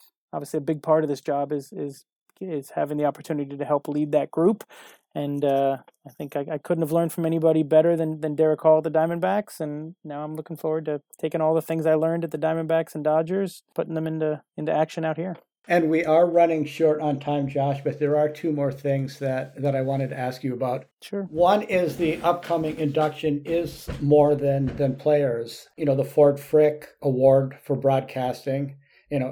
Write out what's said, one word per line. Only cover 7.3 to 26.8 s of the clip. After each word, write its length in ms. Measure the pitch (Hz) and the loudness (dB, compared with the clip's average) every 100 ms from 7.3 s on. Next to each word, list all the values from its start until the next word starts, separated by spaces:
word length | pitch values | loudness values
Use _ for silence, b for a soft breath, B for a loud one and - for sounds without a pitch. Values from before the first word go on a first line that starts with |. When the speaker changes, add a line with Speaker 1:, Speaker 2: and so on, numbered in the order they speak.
| 160 160 160 | 2 2 2
Speaker 1:
better 320 | 143 156 170 165 | 4 4 6 2
than, 240 | 160 156 | -2 -4
than 160 | 151 147 | -4 2
Derek 240 | 156 151 | 2 4
Hall 180 | 160 156 | 4 4
at 60 | |
the 80 | 156 156 | 4 0
Diamondbacks. 600 | 165 170 185 208 208 - | 0 0 0 -2 -4 -8
And 380 | 151 147 160 - | -8 -8 -12 -14
now 180 | 151 147 | -14 -10
I'm 140 | 151 156 | -10 -10
looking 200 | 156 156 | -10 -6
forward 280 | 160 160 | -4 -4
to 160 | 156 147 - - | -4 -6 -10 -10
taking 200 | 160 160 | -6 0
all 140 | 160 | 2
the 140 | 160 160 | 2 0
things 160 | 165 | 0
I 100 | 156 | 2
learned 280 | 156 160 170 | 2 2 0
at 80 | 165 | -4
the 80 | 151 | -4
Diamondbacks 560 | 160 165 160 165 160 | -2 -2 0 0 -2
and 80 | 156 | -4
Dodgers, 640 | 151 156 165 190 185 - _ | 0 0 0 -2 -4 -8 _
putting 200 | - 160 | -6 -4
them 120 | 160 160 | -4 -4
into, 340 | 160 156 147 _ - | -2 -2 -4 _ -8
into 160 | 151 | -2
action 320 | 151 156 170 | 0 0 -2
out 120 | 160 156 | -4 -4
here. 200 | 185 175 _ _ - | -6 -10 _ _ 0
Speaker 2:
And 200 | 175 156 | 2 4
we 120 | 160 | 2
are 240 | 156 160 175 | 4 4 6
running 380 | 170 170 156 | 6 4 2
short 340 | 143 - 156 156 | -2 2 2 2
on 180 | 151 139 | -2 -2
time, 260 | 147 147 139 | -2 -2 -2
Josh, 340 | 143 139 139 | -2 -2 -2
but 140 | 143 - | -4 -2
there 180 | 147 147 | 0 2
are 140 | 151 | 0
two 220 | 151 165 | -2 -4
more 200 | 147 139 | -2 -2
things 460 | 135 143 139 135 - | -2 -2 -2 -4 -6
that, 420 | 135 131 135 - | -4 -4 -6 -4
that 160 | 139 135 | -2 0
I 60 | |
wanted 260 | 131 139 127 | 0 -2 -2
to 80 | 131 | -4
ask 240 | 127 127 | -6 -4
you 120 | 135 | -6
about. 320 | 120 127 135 - _ | -2 -2 -4 -8 _
Speaker 1:
Sure. 220 | - 202 | -10 -8
Speaker 2:
One 360 | 190 156 175 208 | -6 2 4 4
is 380 | 202 185 165 147 | 2 0 0 0
the 180 | 160 165 | -2 2
upcoming 560 | 170 175 - 170 156 156 | 0 0 -2 -2 -2 -2
induction 640 | 147 151 151 143 156 147 | -2 0 -2 -2 -4 -4
is 420 | 143 170 151 - - - | -2 -2 -4 -8 -12 -4
more 340 | 143 147 147 | 4 6 6
than, 400 | 143 139 135 135 135 | 4 2 0 -2 0
than 180 | 135 131 | -2 0
players. 720 | 151 151 135 117 117 - - - | 2 2 2 -2 -6 -12 -18 -4
You 80 | |
know, 100 | 147 | 0
the 100 | 135 | 0
Ford 360 | 135 - 143 139 | 0 6 6 4
Frick 480 | - 156 151 147 | 2 4 4 2